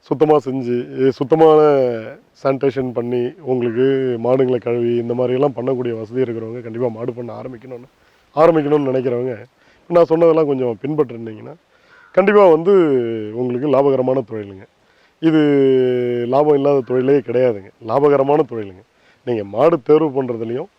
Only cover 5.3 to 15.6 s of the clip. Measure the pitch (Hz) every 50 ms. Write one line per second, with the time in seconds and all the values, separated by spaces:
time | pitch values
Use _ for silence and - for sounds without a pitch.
5.3 | 127 127 143 143 120 120 120 131 135 123 127 120 117 110 113 107 117 131 131 117
6.3 | 113 113 110 110 117 123 113 117 110 113 131 120 110 110 120 131 117 120 120 117
7.3 | 107 113 117 131 127 110 - - 127 120 123 _ _ _ _ _ _ _ _ _
8.3 | _ 143 160 170 165 156 143 143 147 151 143 131 127 131 123 131 120 120 123 131
9.3 | 117 104 107 _ _ _ _ _ _ _ _ - 170 170 170 156 165 165 170 165
10.3 | 160 160 160 143 139 131 127 120 113 101 - 139 156 147 143 123 120 113 113 110
11.3 | 107 107 117 127 151 _ _ _ _ _ _ _ _ _ _ _ - 185 190 202
12.3 | 208 208 202 180 160 156 170 190 202 190 170 151 135 127 120 113 113 110 107 104
13.3 | 107 120 127 123 123 120 139 151 131 135 139 143 135 127 127 131 131 135 117 _
14.3 | 113 110 104 101 98 95 107 _ _ _ _ _ _ _ _ _ _ _ 160 165
15.3 | 156 156 151 147 143 139